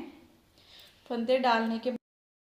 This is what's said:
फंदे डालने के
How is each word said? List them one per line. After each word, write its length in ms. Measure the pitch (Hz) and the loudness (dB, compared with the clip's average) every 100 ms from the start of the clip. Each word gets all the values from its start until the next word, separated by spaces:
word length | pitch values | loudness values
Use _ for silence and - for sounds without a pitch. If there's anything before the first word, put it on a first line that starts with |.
| - - - _ _ _ - - - _ - | -8 -18 -20 _ _ _ -20 -20 -20 _ -8
फंदे 280 | 240 233 262 | -4 0 2
डालने 400 | 247 226 226 226 | 4 2 2 -2
के 120 | 254 233 _ _ _ _ _ | -4 -6 _ _ _ _ _